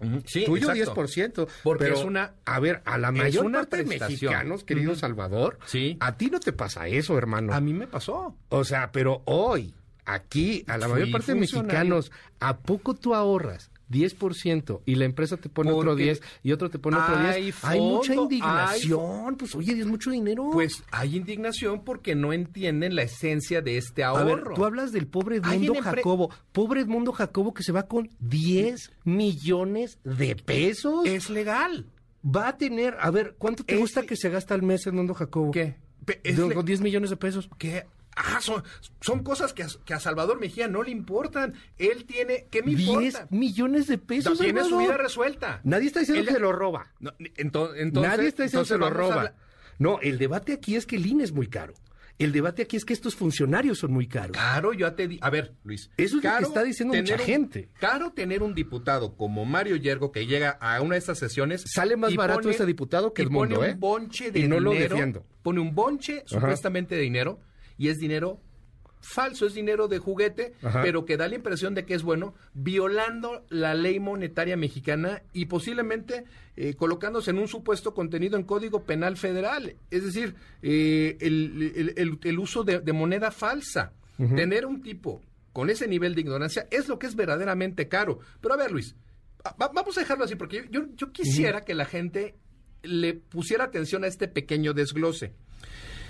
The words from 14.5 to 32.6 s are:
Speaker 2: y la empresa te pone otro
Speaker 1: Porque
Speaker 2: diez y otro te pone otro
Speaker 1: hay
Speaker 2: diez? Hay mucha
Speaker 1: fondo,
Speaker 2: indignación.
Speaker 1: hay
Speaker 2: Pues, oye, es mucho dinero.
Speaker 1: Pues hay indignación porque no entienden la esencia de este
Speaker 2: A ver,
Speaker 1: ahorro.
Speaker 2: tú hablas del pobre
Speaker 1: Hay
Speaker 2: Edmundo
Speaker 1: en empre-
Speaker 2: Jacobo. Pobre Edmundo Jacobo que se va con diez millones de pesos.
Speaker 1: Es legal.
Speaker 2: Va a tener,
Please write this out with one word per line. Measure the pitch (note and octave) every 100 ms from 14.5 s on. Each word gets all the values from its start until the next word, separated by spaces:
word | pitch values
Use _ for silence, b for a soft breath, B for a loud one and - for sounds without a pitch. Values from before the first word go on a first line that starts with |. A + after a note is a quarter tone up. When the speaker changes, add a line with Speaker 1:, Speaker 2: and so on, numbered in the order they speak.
| D#3+ D3 G2+
Speaker 2:
y | - C3
la | C3
empresa | C3 D#3 E3+
te | -
pone | - D#3
otro | D#3+ D#3+
Speaker 1:
Porque | D3
Speaker 2:
diez | C#3+ D3+ B B
y | C3
otro | D3 F3
te | E3
pone | D3 D#3+
otro | E3 E3
Speaker 1:
hay | F3+ F#3
Speaker 2:
diez? | G3 -
Hay | C#3+ F#3
mucha | G#3+ A#3+ C4
Speaker 1:
fondo, | C4+
Speaker 2:
indignación. | D4 C4 D#3+ E3 F#3 G#3+ G3+ D#3+ E3+ G3 A#3
Speaker 1:
hay | C4+
Speaker 2:
Pues, | B3+
oye, | C#3+ E3+ A#3+
es | G#3+
mucho | A3 B3+
dinero. | B3+ G#3 A3 C#4
Speaker 1:
Pues | D#4+ D#3+ - -
hay | B2 C#3 E3+
indignación | F#3 G#3 A3+ A3+ A3 G3+
porque | - B3 -
no | D3 D3
entienden | E3 F3 G3 F#3 D3+ F3
la | F3
esencia | A#2 - D3+ D3+ - E3+
de | C#3+ A#2+
este | B2 -
Speaker 2:
A | B2+
ver, | C3 D3+
Speaker 1:
ahorro. | D#3+ -
Speaker 2:
tú | E3+ G#3
hablas | A#3 C4+
del | A3 C#3+
pobre | F#3 F#3+ A3+
Speaker 1:
Hay | F3 F#3
Speaker 2:
Edmundo | G3 C#4+
Speaker 1:
en |
empre- | G#3+ A#3
Speaker 2:
Jacobo. | G3 F#3 E3+ B -
Pobre | - A3 C4+
Edmundo | A3+ A3+ A#3+
Jacobo | - G3+ - G3+
que | -
se | F#3
va | F3+
con | G3 A#3 A3+ -
diez | A#2+ D3 E3 F#3 A3 B3 - -
millones | E3+ F#3 G#3 D#3 D3 F3+ F#3 G#3+ A#3+ -
de | C3 C3 C#3 A2+
pesos. | - C3 F3 G#3+ D4 D#4+ E4+
Speaker 1:
Es | F#3+ F#3+
legal. | G#3+ G#3 A3+ E4+ E4+ G#2 - - _
Speaker 2:
Va | C#3+ D#3 A#3
a |
tener, | C4+